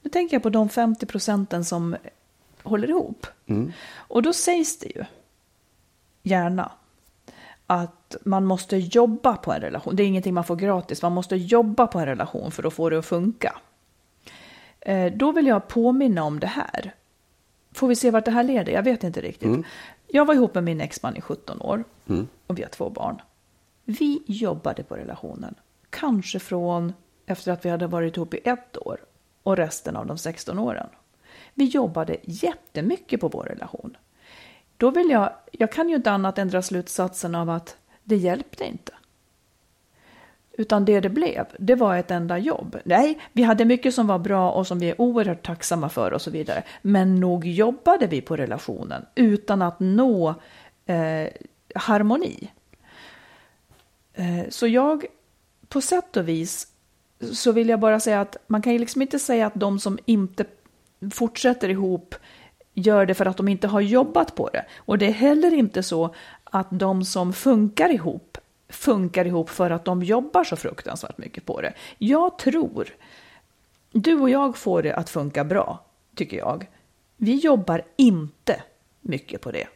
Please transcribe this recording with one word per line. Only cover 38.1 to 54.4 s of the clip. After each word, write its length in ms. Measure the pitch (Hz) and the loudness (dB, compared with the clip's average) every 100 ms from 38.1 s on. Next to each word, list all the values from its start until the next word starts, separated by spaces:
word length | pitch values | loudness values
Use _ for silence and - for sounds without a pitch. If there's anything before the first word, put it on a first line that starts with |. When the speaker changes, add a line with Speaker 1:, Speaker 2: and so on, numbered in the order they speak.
| 214 | 0
Speaker 1:
hjälpte 500 | 175 185 - - - | 2 -2 -6 -10 -10
inte. 260 | - - - _ _ _ _ _ _ _ _ _ _ _ - - _ _ - | -10 -16 -20 _ _ _ _ _ _ _ _ _ _ _ -20 -20 _ _ -8
Utan 280 | 214 208 196 | 0 2 4
det 140 | 202 | 4
det 100 | 185 | 4
blev, 360 | 240 339 - - - | 0 -2 -2 -8 -4
det 160 | 196 247 | 2 4
var 220 | 214 180 | 4 2
ett 140 | 180 | -2
enda 260 | 175 170 180 | -4 -2 -2
jobb. 400 | 262 - - - | -2 -4 -8 -10
Nej, 360 | - 180 294 311 - | 2 4 4 0 -4
vi 100 | 226 | 2
hade 220 | 233 220 233 | 4 6 6
mycket 280 | 247 262 247 | 4 2 2
som 120 | 214 | 2
var 120 | 185 | 0
bra 320 | 190 190 185 | 0 2 2
och 160 | 190 185 | 0 -2
som 120 | 180 | -2
vi 100 | 170 | -2
är 120 | 165 | 2
oerhört 440 | 240 233 202 170 - | 2 2 0 -2 -6
tacksamma 440 | 170 - 170 151 | -8 -4 -2 -2
för 240 | - 95 | -2 -2
och 80 | 71 | -2
så 100 | - | -4
vidare. 320 | 160 156 76 - - | -8 -6 -6 -8 -6
Men 380 | 196 202 190 185 | 2 4 4 4
nog 260 | 185 175 170 | 2 0 -2
jobbade 640 | 175 220 262 339 359 214 | 2 2 2 4 4 2
vi 140 | 147 | -2
på 140 | - 160 | -4 -4
relationen 720 | 131 131 - 107 - 65 - - | -4 -6 -8 -10 -10 -10 -8 4
utan 460 | 233 208 - 196 | 4 4 0 0
att 180 | 175 175 | 0 0
nå, 560 | 185 202 262 208 160 156 - - - _ - | 2 4 4 4 0 -2 -14 -20 -20 _ -4
eh, 420 | 170 160 160 156 - - _ _ 190 | -2 0 -4 -6 -10 -20 _ _ -8
harmoni. 760 | - 208 208 269 359 - - _ _ _ _ - - - - _ _ _ _ _ _ _ _ | 0 2 4 2 -2 -8 -16 _ _ _ _ -20 -20 -20 -20 _ _ _ _ _ _ _ _
Eh, 360 | - 175 175 | -8 -4 -4